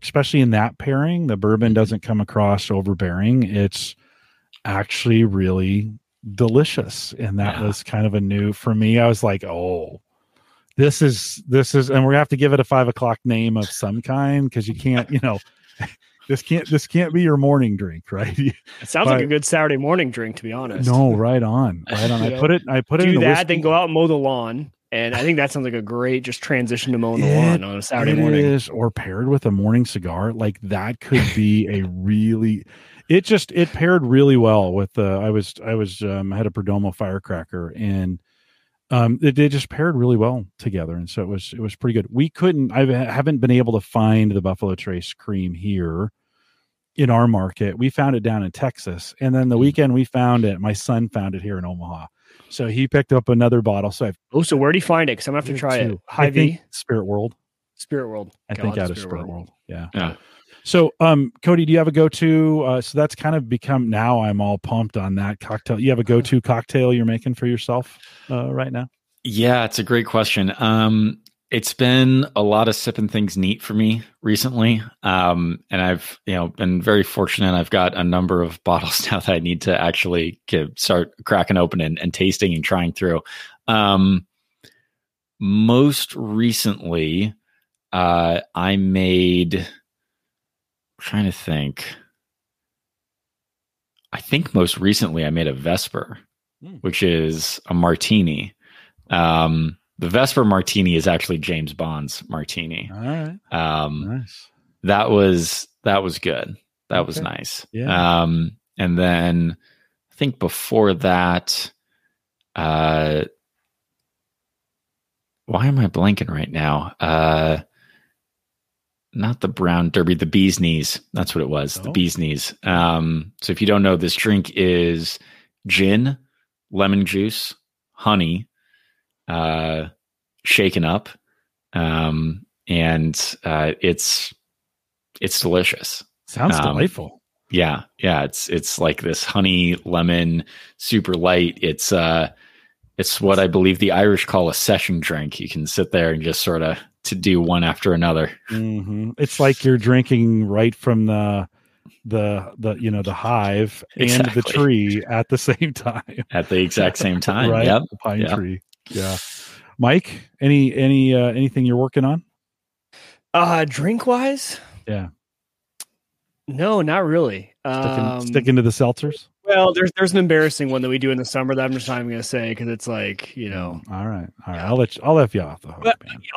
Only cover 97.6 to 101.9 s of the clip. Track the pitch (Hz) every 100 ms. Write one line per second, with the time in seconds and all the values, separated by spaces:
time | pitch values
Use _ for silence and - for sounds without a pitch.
97.6 | - 87 87 85 - 110 85 73 101 _
98.6 | _ - - _ - 87 82 82 80 80
99.6 | 80 85 _ - 85 117 135 139 107 95
100.6 | - 101 90 82 90 82 - 82 82 80
101.6 | 76 78 80